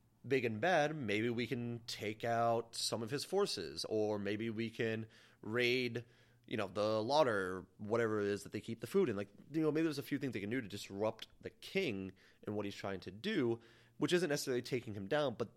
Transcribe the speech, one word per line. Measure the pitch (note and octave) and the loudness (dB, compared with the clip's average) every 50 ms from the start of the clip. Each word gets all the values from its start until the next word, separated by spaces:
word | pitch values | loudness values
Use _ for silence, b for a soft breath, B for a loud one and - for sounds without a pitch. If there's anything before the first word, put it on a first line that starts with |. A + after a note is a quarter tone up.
| _ _ _ _ - | _ _ _ _ -2
big | A#2+ C3+ C3+ A#2 | 0 2 2 2
and | A#2 A2 G#2+ | 2 0 0
bad, | C3+ F3+ F#3 D#3 D3 D3 D#3+ | 2 4 4 4 4 2 0
maybe | D#3 B2+ G2+ G2+ G#2+ A2+ B2 | -2 0 0 2 2 2 2
we | A#2 A#2+ A#2+ | 2 0 0
can | A2+ C3+ A#2+ A#2+ A#2+ A#2+ A2+ - | -2 -2 -2 -2 -4 -6 -6 -8
take | - - - A2 G#2+ A2 - - | -8 -8 -4 -4 -4 -4 -2 -2
out | A#2 A#2 A#2 A#2 A#2 A#2 A#2 A#2 - - | 0 2 4 4 4 4 4 0 -2 -4
some | - - - A#2 G#2+ A#2 | -4 -2 -2 0 -2 -2
of | G#2 | -2
his | C#3 C3+ - | -4 -4 -2
forces, | - F#3 G3 G3+ - - G#2 E2+ C#2 D2 E2+ - - | 0 2 2 2 2 0 -2 -4 -4 -6 -6 -2 0
or | G#2+ G#2+ G#2+ G#2+ G#2+ | 2 2 4 4 2
maybe | G#2 G2 G2+ G#2+ G#2 A2+ A#2 | 0 0 0 -2 0 -2 -2
we | G#2+ A2 A#2 A2 | -2 -2 -4 -2
can | A2 - A#2+ A2+ A2 A2 A2 B B B B B B B | -2 0 0 0 0 -2 -4 B B B B B B B
raid, | - G#2 A2 B2 B2 A#2+ B2 C3 B2+ A#2+ A#2 A#2+ A#2 b b b b b b b b | -8 -2 0 2 4 4 4 2 0 0 -2 -6 -8 b b b b b b b b
you | - - | -6 -4
know, | G#2+ G2+ F#2 F2 | -2 -2 -2 0
the | G#2 G#2 G#2+ A2 A2 A2 | 2 2 4 4 2 2
Lauder, | A#2+ C#3+ D#3 D3+ B2 G#2+ G2 F#2 F2+ F#2 F2+ F2+ - - | 4 6 6 6 6 4 2 0 0 -2 -6 -8 -12 -14
whatever | - G#2+ G2+ A2+ A#2 A#2 A2 G#2+ G#2 | -12 -4 0 2 2 2 2 2 2
it | G#2 | 2
is | G2+ G2+ G2 - | 2 0 0 -4
that | - | -6
they | - G#2+ | -8 -8
keep | - - A#2 - | -6 -8 -8 -8
the | - | -6
food | - - G3 F#3+ C3+ | 0 2 4 4 4
in. | G#2 | 2
Like, | G2 G#2 - - - - - | 0 -4 -6 -10 -16 -14 -6
you | C#3 D#3+ | -2 0
know, | D#3 D3+ | 2 2
maybe | C#3+ D#3+ E3 | 2 2 2
there's | D#3+ D3 C#3 | 0 0 -4
a | B2+ | -4
few | - D3 | -4 -4
things | B2 C#3+ C3 A2 | -4 -2 -4 -4
they | G#2 | -4
can | G2 G2+ | -4 -2
do | A#2+ C3 | -2 -2
to | A2+ | -4
disrupt | F#2 F#2+ G2+ - - G2 G2 G#2+ A2 A#2 - - - - - | -4 -8 -10 -10 -8 -4 -2 0 0 -2 -4 -10 -18 -16 -12
the | - F2+ | -12 -12
king | - - - - - G3 F#3+ C#3+ G2+ F#2+ F#2+ F#2+ B B B B B B - | -12 -12 -12 -4 -2 -2 0 0 -2 -4 -4 -6 B B B B B B -8
and | G#2 G#2 | -6 -4
what | G#2 G2+ | -4 -4
he's | G2+ G2+ | -4 -6
trying | - - G2 F#2+ F#2 | -6 -6 -6 -6 -6
to | - - | -8 -10
do, | F2+ A2 A#2+ G#3 A3 F3 B2+ A#2 A2+ A2+ B B B B B B B | -10 -6 -4 -2 0 2 2 2 0 -2 B B B B B B B
which | - D3+ C#3 F3 | -2 0 2 2
isn't | F3+ F3+ D3+ | 2 2 2
necessarily | C#3+ C#3+ - C#3 B2+ B2 | 0 0 0 0 -2 -2
taking | B2 - C#3+ B2 - A2+ G2+ | 0 -2 -2 -4 -2 -4 -8
him | G#2 F#2+ | -8 -4
down, | G2 D3+ D3 D3+ C3 G#2+ | 0 0 2 2 2 0
but | - A#2 G2 - | -2 -4 -6 -6